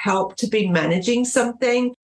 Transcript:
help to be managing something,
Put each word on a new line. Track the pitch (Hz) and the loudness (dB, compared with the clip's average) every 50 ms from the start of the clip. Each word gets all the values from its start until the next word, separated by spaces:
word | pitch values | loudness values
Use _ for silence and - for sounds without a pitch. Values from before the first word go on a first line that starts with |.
help | - 202 190 190 185 - - | -2 0 0 0 -2 -4 -6
to | - 240 | -6 -4
be | 220 220 214 196 185 | -2 0 0 2 2
managing | 175 160 151 160 170 185 180 233 240 240 247 | 2 2 2 2 0 0 0 0 0 0 0
something, | 247 - 262 240 240 240 - 262 240 240 247 247 247 247 _ _ _ | 0 0 0 0 0 -2 -2 -2 0 0 0 0 -2 -4 _ _ _